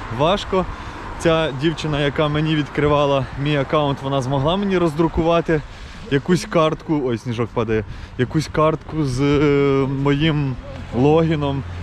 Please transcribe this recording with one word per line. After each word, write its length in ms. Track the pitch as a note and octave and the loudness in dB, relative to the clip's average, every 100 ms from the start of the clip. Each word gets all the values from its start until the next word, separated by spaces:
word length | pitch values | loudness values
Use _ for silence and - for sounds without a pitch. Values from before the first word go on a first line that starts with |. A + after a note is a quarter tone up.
| - A2+ | -8 -2
важко. 480 | D#3+ G3+ - F#3+ E3+ - - - - - | 0 0 -2 -2 -2 -6 -12 -12 -12 -2
Ця 320 | E3+ D#3+ D3+ C3 | 0 2 0 -2
дівчина, 380 | D#3+ D3+ D3+ C#3+ | -2 -2 -2 -2
яка 280 | C#3+ C#3 D3+ | 0 0 0
мені 280 | D3+ D#3 D#3 | 0 0 0
відкривала 720 | C3+ - D3 D3 C#3+ C#3 B2 C3 | -2 0 2 4 4 2 -2 -4
мій 140 | D3 D3 | -2 0
аккаунт, 400 | C3 D#3 C#3+ C3+ | 0 2 2 -2
вона 200 | C3+ C#3 | -2 -2
змогла 340 | B2+ C#3 D3 F#3+ | 0 0 0 0
мені 220 | G3+ F3+ | 0 2
роздрукувати 840 | E3+ D3 E3 F3 E3 E3+ D#3+ D#3 - - - - - | 2 2 0 2 2 2 2 0 -2 -12 -16 -14 -2
якусь 340 | C#3 - F3+ - | -2 2 0 2
картку, 560 | E3+ D#3 D#3 - D3+ B2+ | 2 2 0 -2 0 0
ой, 120 | A2+ | -2
сніжок 320 | B2+ A2+ A2+ | -4 -4 -2
падає, 340 | B2 A2 A2 G#2 - - - | -2 0 0 -2 -10 -8 -2
якусь 300 | B2 D#3 - | 0 0 0
картку 560 | - D#3 D#3 - D#3 | 2 2 2 -4 -4
з, 180 | C#3 B2 | -2 0
е... 680 | C#3+ D3 D3 C#3+ C#3 C3+ C3+ C3+ | 2 4 4 4 2 2 0 0
моїм 520 | C#3+ C#3+ D#3+ D3 C3+ B2 - - - B2 | 0 2 2 2 -2 -4 -10 -12 -4 2
логіном. 680 | C#3+ D#3+ D#3+ D#3 C#3+ C#3 - - | 4 6 4 2 0 -2 -6 -8